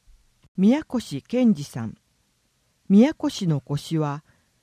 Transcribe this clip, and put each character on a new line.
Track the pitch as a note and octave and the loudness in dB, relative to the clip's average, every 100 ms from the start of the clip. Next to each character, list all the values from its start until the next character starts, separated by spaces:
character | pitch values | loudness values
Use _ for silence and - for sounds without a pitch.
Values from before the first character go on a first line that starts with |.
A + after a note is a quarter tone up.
| _ - _ _ _ - | _ -20 _ _ _ 0
宮 | G3 C#4+ | 2 2
越 | - B3 - C#3 | -2 -8 -6 -12
健 | - B3 A#3+ | -6 0 2
二 | D3 | 0
さ | C#3 C3 | -4 -10
ん。 | A2+ - _ _ _ _ _ _ _ _ - | -12 -14 _ _ _ _ _ _ _ _ 2
宮 | G3 C#4 | 6 6
越 | - D4 - F#3 | 2 -6 -4 -4
の | C#3+ | -4
腰 | - C#3+ - D#3+ | -4 -8 -6 -4
は、 | D3 D3 _ _ _ _ | -4 -8 _ _ _ _